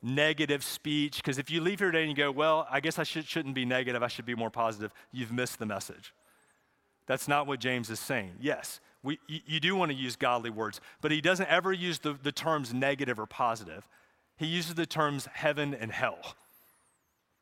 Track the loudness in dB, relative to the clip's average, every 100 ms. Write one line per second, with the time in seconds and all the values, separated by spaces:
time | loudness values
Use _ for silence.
0 | -2 4 4 4 2 0 -2 -8 -2 0
1 | 0 -2 -4 -4 -2 0 0 0 2 2
2 | 2 2 2 4 4 4 4 0 0 -2
3 | -2 -4 -4 -4 -2 -2 2 2 2 0
4 | 0 -2 -6 -2 -2 0 0 0 -8 -10
5 | -16 -8 -4 -2 -2 -2 -4 -4 -8 -14
6 | -20 _ _ _ _ _ _ _ _ _
7 | -2 -2 2 2 2 -2 0 0 -2 -6
8 | -2 -2 -2 -4 -2 -2 -4 -14 _ _
9 | -8 -8 _ -14 -6 0 2 4 2 2
10 | -4 2 4 4 0 -2 -4 -4 -16 -4
11 | 0 2 4 2 6 4 4 0 -2 -2
12 | -2 -2 -4 -2 0 0 0 0 2 2
13 | 0 -2 -4 0 0 0 -6 -14 -16 _
14 | _ _ _ _ -2 -2 -2 -2 -2 2
15 | 2 2 -6 -2 0 2 0 -2 -4 0
16 | 0 -2 -12 -16 _ _ _ _ _ _
17 | _ _ _ _